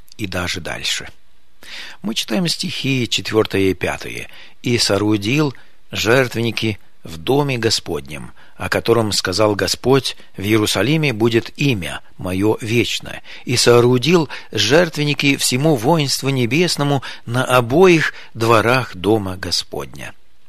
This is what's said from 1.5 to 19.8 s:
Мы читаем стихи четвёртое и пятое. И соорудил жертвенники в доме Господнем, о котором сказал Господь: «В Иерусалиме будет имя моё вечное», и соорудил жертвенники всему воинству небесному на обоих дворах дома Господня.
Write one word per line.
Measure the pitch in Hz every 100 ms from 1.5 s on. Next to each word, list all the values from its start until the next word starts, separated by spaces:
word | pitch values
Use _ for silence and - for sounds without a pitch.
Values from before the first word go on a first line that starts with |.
| - - - - -
Мы | 202 220
читаем | - 214 170
стихи | - 185 - 131 131 131
четвёртое | - 101 107 107 98 95
и |
пятое. | 92 90 67 60 58 - - - -
И | 131 120
соорудил | - 101 104 107 101 139 151 - - - -
жертвенники | 101 92 127 123 - 117 104 110 104 - - -
в | 82
доме | 80 135 143 123
Господнем, | 110 - - 80 69 73 58 - - -
о | 95
котором | 98 - 113 107
сказал | 95 92 92 107 101
Господь: | 92 - 120 135 - - - -
«В |
Иерусалиме | 95 110 104 101 107 160 151
будет | 110 117 113 104 -
имя | 143 110 78 - - -
моё | 90 92 104 110
вечное», | 110 117 98 - - - - - -
и | 127
соорудил | - 120 120 127 123 175 151 - -
жертвенники | - 101 147 175 151 147 143 143 139
всему | - 127 151 143
воинству | 113 165 139 - 135
небесному | 135 120 139 175 - 143 139 - - -
на | 120 127
обоих | 127 117 139 185 170 151 - -
дворах | - 113 113 107 131 120 95
дома | 90 110 95 90
Господня. | 87 85 - 78